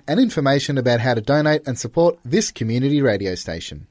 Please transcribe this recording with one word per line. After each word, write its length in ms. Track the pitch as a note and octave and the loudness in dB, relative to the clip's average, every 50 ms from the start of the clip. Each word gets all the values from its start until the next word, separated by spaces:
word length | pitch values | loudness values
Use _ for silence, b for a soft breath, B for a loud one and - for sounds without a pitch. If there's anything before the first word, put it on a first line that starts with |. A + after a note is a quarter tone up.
| - | -2
and 140 | - D3 G#3+ | -2 2 2
information 560 | C4+ A#3 - E3 C#3+ C3+ C#3 C#3+ C#3 - C#3+ | 2 2 2 0 2 2 2 2 0 0 -2
about 240 | C3+ A#2+ B2 A#2+ A#2 | 0 2 2 2 2
how 140 | A2+ C3 A#2+ | 2 0 0
to 40 | A#2 | 0
donate 480 | G#2+ - C#3 D3+ D3+ D3+ D3+ D3+ - | 0 0 0 2 2 2 0 0 -2
and 100 | C#3 A#2+ | -6 -8
support 400 | - - A#2 - E3 E3+ F3 E3 - _ | -6 -8 -4 0 2 2 2 2 -2 _
this 260 | A#2+ C#3+ G#3+ G#3+ - | -2 0 0 0 -2
community 520 | - - A#2 A2 A#2 B2 C3 C#3 D3 C#3+ | -4 -6 -4 -2 0 0 0 2 2 2
radio 340 | C#3 B2 G#2 G2 G2+ F#2+ F#2 | 2 2 0 0 -2 -4 -6
station. 520 | F2 - - E2 E2+ - - - D2 - _ | -6 -8 -8 -10 -10 -10 -12 -16 -16 -18 _